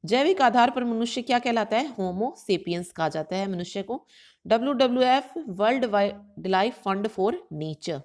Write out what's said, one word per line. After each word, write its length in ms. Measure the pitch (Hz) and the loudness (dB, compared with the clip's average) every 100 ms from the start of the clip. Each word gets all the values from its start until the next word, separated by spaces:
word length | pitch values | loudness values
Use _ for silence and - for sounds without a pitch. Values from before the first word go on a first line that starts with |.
| 165 | 2
जैविक 360 | 240 294 381 | 2 4 4
आधार 300 | 254 240 240 | 4 6 4
पर 120 | 262 | 2
मनुष्य 380 | 247 226 233 247 | -2 -2 -2 -4
क्या 180 | 240 240 | 0 0
कहलाता 380 | 240 233 214 214 | 2 0 0 0
है? 100 | 294 | -2
होमो 480 | 233 185 180 240 - - | -4 -4 -2 -6 -6 -2
सेपियंस 440 | 180 - 170 175 | -2 0 -6 -6
कहा 180 | - 160 | -4 -4
जाता 260 | 156 156 185 | -2 -4 -4
है 160 | 196 | -4
मनुष्य 320 | 180 175 196 | -6 -6 -8
को। 240 | 190 240 _ - - _ - | -6 -8 _ -20 -20 _ 0
डब्ल्यूडब्ल्यूएफ़, 920 | 226 254 262 254 247 254 262 277 339 | 0 2 2 2 4 4 4 0 -12
World 440 | 285 180 208 262 | -10 -2 0 2
Wildlife 1040 | 247 202 202 - - - 175 185 214 240 202 | 2 2 0 -2 -18 -10 0 2 0 -2 -4
Fund 220 | 196 214 202 | -2 -2 0
for 140 | 190 349 - | 0 0 -8
Nature। 480 | 151 156 151 - 147 | -8 -8 -8 -6 -8